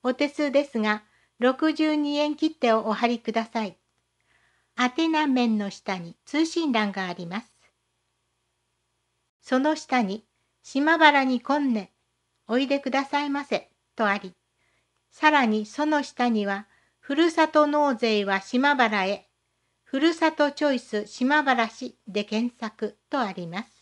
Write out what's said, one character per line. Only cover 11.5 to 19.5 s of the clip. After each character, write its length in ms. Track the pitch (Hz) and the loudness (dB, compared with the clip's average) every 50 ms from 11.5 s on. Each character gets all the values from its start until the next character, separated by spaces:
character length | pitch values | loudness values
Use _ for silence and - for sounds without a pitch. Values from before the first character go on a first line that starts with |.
| 277 302 | -2 0
ん 140 | 285 262 | 0 0
ね、 200 | 233 214 185 - _ _ _ _ _ _ _ _ _ _ _ | -2 -2 -4 -8 _ _ _ _ _ _ _ _ _ _ _
お 120 | - 220 254 | -2 -2 -2
い 100 | 277 247 | 0 0
で 100 | 277 277 | -2 -2
く 140 | 285 269 | -2 -2
だ 120 | 269 269 277 | -2 -2 -2
さ 200 | 277 - 285 294 | -2 -4 -2 -2
い 60 | 285 | -2
ま 140 | 277 277 277 | -4 -6 -4
せ、 260 | - 226 - - _ _ _ _ _ _ | -4 -6 -6 -6 _ _ _ _ _ _
と 100 | - 226 | -2 0
あ 100 | 202 196 | 0 0
り、 180 | 208 - 185 _ _ _ _ _ _ _ _ _ _ _ _ _ _ _ _ | -2 -4 -12 _ _ _ _ _ _ _ _ _ _ _ _ _ _ _ _
さ 220 | _ - 311 302 | _ 2 4 6
ら 140 | 302 285 254 | 6 6 4
に 200 | 220 214 214 214 | 4 2 0 -2
そ 180 | - - - 302 | -6 -4 -2 0
の 200 | 302 302 294 277 | 0 2 0 -2
下 240 | - - - 247 240 | -4 -4 -2 0 0
に 180 | 226 214 202 | 0 0 -2
は、 220 | 202 196 196 214 _ _ _ _ _ _ _ | -2 -6 -6 -10 _ _ _ _ _ _ _
ふ 160 | _ - 277 | _ -4 0
る 140 | 294 339 339 | 2 2 2
さ 180 | 330 339 311 311 | 4 2 2 4
と 180 | 311 302 302 | 6 4 4
納 300 | 294 294 294 294 285 247 | 4 2 2 2 2 0
税 280 | 214 - 226 214 208 202 | 0 0 0 0 0 0
は 160 | 196 196 190 | 0 -2 -4
島 360 | - - - 247 269 285 294 | -4 -2 -2 2 2 2 4
原 300 | 262 240 214 214 202 185 | 4 2 2 2 -2 -2
へ、 220 | 190 202 - _ _ _ _ _ _ | -2 -4 -8 _ _ _ _ _ _